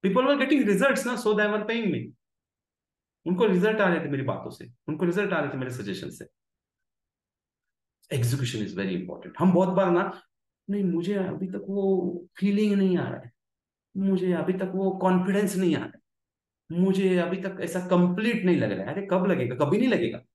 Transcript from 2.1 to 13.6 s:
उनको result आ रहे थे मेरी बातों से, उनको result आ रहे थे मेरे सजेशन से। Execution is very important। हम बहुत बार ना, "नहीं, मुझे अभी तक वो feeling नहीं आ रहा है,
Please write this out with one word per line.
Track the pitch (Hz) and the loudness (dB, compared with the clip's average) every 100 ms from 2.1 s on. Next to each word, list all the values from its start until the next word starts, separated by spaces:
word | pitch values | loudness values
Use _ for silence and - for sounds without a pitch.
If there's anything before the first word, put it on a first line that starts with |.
| - _ _ _ _ _ _ _ _ _ _ 160 | -16 _ _ _ _ _ _ _ _ _ _ -4
उनको | 180 220 | 2 2
result | 180 214 214 | 4 2 2
आ | 190 | 2
रहे | 165 143 | 0 -2
थे | |
मेरी | 139 | -4
बातों | 120 92 - | -4 -6 -10
से, | - - _ - | -14 -20 _ -10
उनको | 151 175 | -2 -2
result | 175 202 | 0 -2
आ | 170 | -2
रहे | 143 | -4
थे | 135 | -6
मेरे | 127 | -8
सजेशन | 123 101 90 73 | -8 -8 -8 -10
से। | - - _ _ _ _ _ _ _ _ _ _ _ _ _ _ _ _ _ _ 135 | -14 -20 _ _ _ _ _ _ _ _ _ _ _ _ _ _ _ _ _ _ -2
Execution | 117 139 123 110 98 | 0 0 -4 -4 -6
is | |
very | 90 95 87 | -4 -4 -4
important। | - - - - | -6 -12 -14 0
हम | 185 | 4
बहुत | 175 185 | 4 2
बार | 185 185 | 2 2
ना, | 175 196 - _ _ _ _ - | 2 0 -6 _ _ _ _ -8
"नहीं, | 202 | -2
मुझे | 185 165 175 | 0 -2 -2
अभी | 202 180 156 185 | -4 -4 -6 -6
तक | 196 196 | -8 -6
वो | 196 196 190 180 - - - | -2 0 0 0 -6 -14 -4
feeling | 196 202 214 202 | 0 2 2 2
नहीं | 190 175 | 2 2
आ | 131 | -2
रहा | - | -8
है, | - _ _ _ | -14 _ _ _